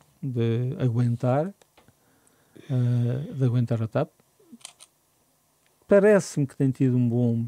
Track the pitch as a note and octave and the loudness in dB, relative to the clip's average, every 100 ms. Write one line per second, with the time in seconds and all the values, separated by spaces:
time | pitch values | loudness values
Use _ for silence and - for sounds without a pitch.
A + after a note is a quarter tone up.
0 | _ - C#3 A#2+ A#2 A2+ B2 - B2+ A#2 | _ -12 -8 -2 -2 -2 -4 -2 -2 0
1 | A#2+ A#2 B2+ C3+ F3+ - _ _ _ _ | -2 -2 -2 -2 -2 -10 _ _ _ _
2 | _ _ _ _ _ - - B2+ B2 B2 | _ _ _ _ _ -20 -6 -2 0 0
3 | A#2+ B2+ F3+ D3+ C3 B2 A#2 A2+ A2 B2+ | -2 -4 -8 -2 0 0 0 -2 -2 -4
4 | D3+ _ _ _ E4+ B3+ - - - _ | -4 _ _ _ _ -20 -20 -20 -20 _
5 | _ _ _ _ _ _ _ _ - G3+ | _ _ _ _ _ _ _ _ 2 4
6 | G#3 G3+ - - C3+ - C3+ B2+ C3+ B2 | 6 4 2 -4 -4 0 -2 2 0 2
7 | B2 A#2 A#2+ A#2 | 0 2 0 0